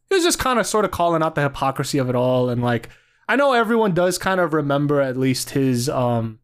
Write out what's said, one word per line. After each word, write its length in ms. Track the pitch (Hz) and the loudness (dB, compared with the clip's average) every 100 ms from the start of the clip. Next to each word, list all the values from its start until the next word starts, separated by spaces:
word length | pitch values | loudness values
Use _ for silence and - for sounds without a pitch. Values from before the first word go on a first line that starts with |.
| - | -2
He 60 | |
was 100 | 381 | 0
just 140 | 339 - | 2 0
kinda 240 | 262 240 | 0 0
sorta 240 | 185 214 190 | 0 0 0
calling 340 | - 170 160 | 0 0 2
out 120 | 160 | 0
the 80 | 156 | 0
hypocrisy 560 | 143 - 135 135 131 139 | -2 -2 -4 -2 -2 -2
of 100 | 127 | 0
it 60 | |
all, 340 | 123 127 127 123 | 0 2 2 0
and, 140 | 120 | 0
like, 260 | 120 117 - - _ _ - | 0 -2 -4 -18 _ _ -2
I 80 | 247 | 0
know 160 | 285 | 2
everyone 400 | 240 220 233 214 | 2 2 2 2
does 260 | 175 180 180 | 2 0 0
kind 220 | 190 185 | -2 0
of 120 | 170 | 0
remember 460 | 156 143 143 147 143 | 0 0 0 2 0
at 160 | 131 127 | 0 0
least 340 | 131 127 - | 0 0 -2
his, 380 | 139 135 120 131 | 0 0 0 -2
um, 500 | 135 123 117 113 110 | 0 0 0 -4 -10